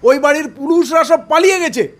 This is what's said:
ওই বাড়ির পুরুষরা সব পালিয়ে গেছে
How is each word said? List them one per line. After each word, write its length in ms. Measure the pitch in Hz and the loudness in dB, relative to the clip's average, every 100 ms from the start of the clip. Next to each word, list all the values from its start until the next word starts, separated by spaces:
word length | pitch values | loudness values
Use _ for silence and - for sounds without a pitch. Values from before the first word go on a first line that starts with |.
ওই 160 | 233 277 | 2 2
বাড়ির 280 | 285 294 294 247 | 0 -2 -4 -10
পুরুষরা 460 | 285 339 269 320 | -2 0 0 0
সব 160 | 320 320 - | 2 0 0
পালিয়ে 300 | 311 370 381 | 2 2 0
গেছে 240 | 330 247 208 - | -4 -4 -6 -8